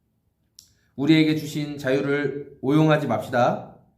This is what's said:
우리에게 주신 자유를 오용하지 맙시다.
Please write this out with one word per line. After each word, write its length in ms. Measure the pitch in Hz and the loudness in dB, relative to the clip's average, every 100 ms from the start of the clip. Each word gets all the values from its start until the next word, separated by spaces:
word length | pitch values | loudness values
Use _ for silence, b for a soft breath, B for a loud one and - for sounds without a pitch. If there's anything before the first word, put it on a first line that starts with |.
| _ _ _ _ _ _ _ b b b | _ _ _ _ _ _ _ b b b
우리에게 400 | 147 160 156 156 | 2 4 4 0
주신 420 | - 156 143 - | -6 -8 -8 -6
자유를 800 | 127 143 139 143 143 - - - | -2 -2 0 -2 -2 -6 -12 -8
오용하지 440 | 127 151 156 151 - | 0 2 4 2 0
맙시다. 680 | 107 - 123 135 202 - - _ | -4 -2 0 0 0 -8 -20 _